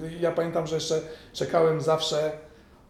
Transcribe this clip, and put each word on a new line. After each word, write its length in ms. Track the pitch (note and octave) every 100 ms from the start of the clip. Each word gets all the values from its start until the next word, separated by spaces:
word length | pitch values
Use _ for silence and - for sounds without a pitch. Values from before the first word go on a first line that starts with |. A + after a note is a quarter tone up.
| D#3+
I, 20 |
i 60 | E3+
ja 120 | E3+
pamiętam, 340 | E3 E3 E3 D#3
że 80 |
jeszcze 260 | D#3 - D#3+ D#3 - -
czekałem 480 | - C#3+ E3 D#3+ D#3
zawsze 520 | C#3+ D#3 - D3+ D3+ D3 - - - -